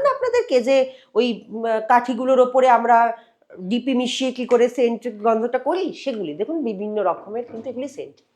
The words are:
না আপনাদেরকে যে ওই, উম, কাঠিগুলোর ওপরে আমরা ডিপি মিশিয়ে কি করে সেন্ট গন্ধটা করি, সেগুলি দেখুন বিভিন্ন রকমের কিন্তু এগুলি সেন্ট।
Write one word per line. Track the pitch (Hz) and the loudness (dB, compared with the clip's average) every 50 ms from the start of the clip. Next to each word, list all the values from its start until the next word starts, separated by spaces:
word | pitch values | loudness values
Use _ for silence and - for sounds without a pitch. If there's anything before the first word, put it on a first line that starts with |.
| 539 | 0
না | 571 | 0
আপনাদেরকে | 523 571 508 494 480 494 440 - 269 247 214 262 | 0 0 -2 0 0 0 0 2 0 0 2 4
যে | 269 262 262 262 - - _ _ - | 2 2 2 0 -4 -14 _ _ 0
ওই, | 208 247 247 220 202 - - | 0 0 0 -2 -6 -10 -12
উম, | 208 226 226 226 220 220 214 - | -10 -6 -2 -2 -2 -2 2 4
কাঠিগুলোর | 220 240 269 262 254 220 254 254 262 254 | 4 4 4 0 -4 -2 0 2 4 4
ওপরে | 247 247 254 262 254 254 | 4 4 4 4 6 6
আমরা | 240 233 233 240 240 233 233 226 233 - - _ _ _ _ _ - 180 | 6 4 6 4 4 4 4 2 0 -6 -14 _ _ _ _ _ -18 -14
ডিপি | 185 180 233 240 - 269 262 | -6 -4 -4 -2 -2 -2 -2
মিশিয়ে | 247 254 247 - - 262 254 | -2 -2 -2 -4 -2 -4 -4
কি | 247 254 247 247 | -4 -6 0 0
করে | 254 226 233 233 | 4 4 4 2
সেন্ট | 240 277 240 233 233 214 - 240 214 208 208 | 2 0 0 0 0 -4 -8 -10 -10 -2 0
গন্ধটা | 226 226 226 226 247 262 254 | 0 2 2 0 -2 -4 -2
করি, | 254 285 359 381 381 302 | -2 -2 -2 -2 -4 -6
সেগুলি | - - - 277 233 214 185 151 147 | -8 -8 -8 -8 -6 -6 -8 -8 -6
দেখুন | 160 220 285 330 330 269 | -6 -6 -6 -4 -4 -4
বিভিন্ন | 226 202 185 208 214 214 214 | -4 -6 -6 -6 -6 -4 -2
রকমের | 190 175 170 - - 196 214 240 240 - | -2 -2 -2 -4 -8 -10 -10 -10 -10 -10
কিন্তু | - 220 - 262 | -14 -14 -12 -12
এগুলি | 240 240 277 262 | -10 -10 -10 -10
সেন্ট। | - 165 135 - - _ _ _ _ | -10 -14 -14 -14 -16 _ _ _ _